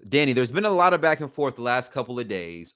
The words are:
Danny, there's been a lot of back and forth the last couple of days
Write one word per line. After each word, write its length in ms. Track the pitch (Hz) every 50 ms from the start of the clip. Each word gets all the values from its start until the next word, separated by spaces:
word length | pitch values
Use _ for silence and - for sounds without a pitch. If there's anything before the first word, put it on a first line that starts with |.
| - 98
Danny, 240 | 127 143 147 135 123
there's 180 | 123 127 117
been 140 | 117 180 208
a 60 | 214
lot 240 | 196 175 175 180 175
of 60 | 165
back 180 | 156 160 156 147
and 100 | 151 135
forth 260 | - - 143 135 127 -
the 40 |
last 300 | 120 123 123 127 123 -
couple 280 | - 139 120 120 123 123
of 80 | 120 104
days 460 | 101 92 85 85 85 85 85 - -